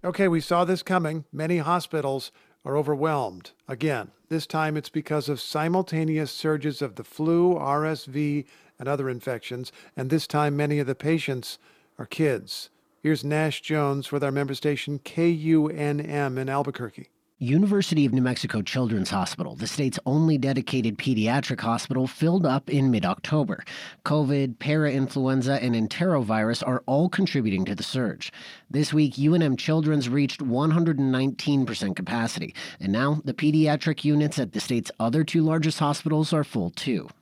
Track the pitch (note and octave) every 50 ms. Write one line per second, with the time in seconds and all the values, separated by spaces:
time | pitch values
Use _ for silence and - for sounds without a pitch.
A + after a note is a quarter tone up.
0 | - F3+ E3+ - G3 F#3 E3+ D#3+ D3 - F3 E3+ F3+ E3 F#3 E3+ - - F#3 F#3
1 | E3+ D3+ D#3 D#3+ D3 _ - C#3 D#3 D#3+ F3+ E3+ D3 D#3 F3 F3+ D#3 - - D#3
2 | C#3 C#3 C3+ C3+ - - _ _ _ _ _ _ _ C3 C3+ D3 D3 C#3 D3+ C3+
3 | D3 D#3+ D#3 C#3+ B2+ G#2 F#2 F2+ F2 - _ _ _ - C3+ A2+ C#3+ D#3 C#3 A#2+
4 | G2+ - _ _ _ _ D#3+ D#3+ D3+ - - D#3 D#3 D#3 D3+ D3+ D3 - - D#3
5 | D3 - D#3 D3+ C3 C3+ D3 B2 - - - D#3 D#3 E3 F3 F#3 F#3 - - D#3+
6 | D#3+ D#3 D#3 D#3 D#3 C3 - - - D#3+ D#3 D3+ C3+ D3+ C#3 - C#3+ B2+ G2 -
7 | A2+ - - - D#3 D#3+ E3+ E3+ F3 F3+ F3+ D#3+ D3 C#3 C#3+ D3 D3+ D#3 D#3+ -
8 | - C#3 C3 D3 D3+ D3 D3 D3 C3+ _ - - _ _ _ _ - C3+ C#3+ C3+
9 | C3+ C3 B2+ A#2+ - C3+ B2+ A2+ - - B2 B2 B2+ - _ - - - _ -
10 | C3 C3 D#3 D#3+ - - - D3+ D3 D3 C#3+ C#3+ D3 D3 D3 D3 C#3+ B2 C3+ _
11 | - D3 E3 D#3+ C#3+ - C3+ B2+ A2+ - - - _ _ _ _ _ _ _ -
12 | B2 - - - D#3+ D3 B2+ G2+ F#2+ - - - - - _ _ _ _ _ _
13 | - D3+ D#3 C#3 - C#3+ D3+ D3+ D#3 D#3 C#3 - - - D#3 D#3 D3 C#3 C#3 C#3
14 | C3 - C#3+ C#3+ C#3+ C#3 C#3 C#3 C#3+ C3+ C#3 - - D3+ D3 C3 - - D3 C3+
15 | _ - - E3 E3 E3+ E3+ D#3 D3+ D#3+ D#3+ D#3 D3+ D3+ D#3+ D3+ D3 D3 D3 D3
16 | D3 D#3+ D3 D3 C#3+ C3+ B2+ C3 C3 C3+ C3+ C#3+ C#3 C#3 C3 - B2+ A2 - -
17 | C3 _ _ _ _ _ _ _ - A#2+ C#3 E3 G3+ G3+ G#3 G3+ F#3+ - E3+ D#3
18 | C#3+ C3 A2 C3 B2+ B2+ B2 - - - - A2 F#2+ - - C3 B2+ A2+ A2+ G2+
19 | F#2+ F2+ G2+ G2 F#2 - - - F2+ - - - G#2 G#2+ - - C#3+ C3 - -
20 | - B2+ C3+ D3+ D#3+ D#3+ D#3 C3+ B2 C3+ C3+ B2+ A#2+ - - C3 A2 A#2 G#2 -
21 | - C3+ B2+ G#2+ G#2+ A2 A#2+ C#3+ - - C3 - - A#2 A#2 A#2 - - B2 C3
22 | B2+ C3 - - D#3+ D#3+ E3+ G3 E3+ D3 B2+ C#3+ - - - C#3 C3+ C3+ A#2+ G#2+
23 | F2+ F2+ F#2 - - - D3+ D3+ C#3 G#2 G2+ - - - - - - - - _
24 | _ - C#3+ D3+ D3+ C3 C#3+ C#3 C#3 C3 A#2 - - C#3+ D3 D#3 D3+ D3 C3 C3+
25 | C3+ C3 - C#3 C3 C3 C3 C3+ A#2+ C3+ C#3 B2+ A#2+ B2+ A#2+ A2+ A2 G#2+ - -
26 | E3+ F#3+ E3+ C#3+ A#2+ G2+ A2 A2 G#2+ A2+ A#2 - - - B2+ - - - C3 C#3+
27 | E3+ F3+ - - G3 E3+ - C#3 A#2 A2 G2 F#2 F#2+ F#2+ G2 - - - - C3
28 | B2+ G#2 - - - - - - - - - - _ _ - C#3 D3+ - D3+ D#3
29 | D3+ C#3 B2 - C#3 D3+ E3 F3 E3 C#3+ C3 A#2+ - - D#3 D#3+ D3+ D#3 D#3 D3
30 | B2+ A#2+ B2 C#3+ C#3+ C3+ - - D3 C3 A#2 B2+ D3 D#3+ D#3 E3+ E3+ E3 D#3 C3
31 | C#3 C3 C3 B2+ C3 C3+ A#2+ - - D3 C#3+ C#3 C3 A2 A2+ - - G2 F2+ -
32 | F#2 E2+ A2+ A#2 A2+ A2+ - - D#2+ - - - - - - - E2 F#2+ G2 A2+
33 | C3 C#3+ D#3 D3+ - C#3 A#2+ - D3+ D3+ D3+ D#3 D#3 D3+ D3 D3 - D#3+ D3 -
34 | - D3 D3 D3 D3 D3+ - - B2+ G2 - G#3 - - C3+ A#2 - - - _
35 | A2 A#2+ A#2 D#3 E3 - - E3 D#3 D#3+ D#3+ D#3+ D3+ D#3+ D3+ - D#3+ C#3+ D3 -
36 | - D#3 D#3 D3+ D#3 - - D#3 C#3+ - - A#2 F2+ F2 - - - C3+ A#2+ F2
37 | - - - _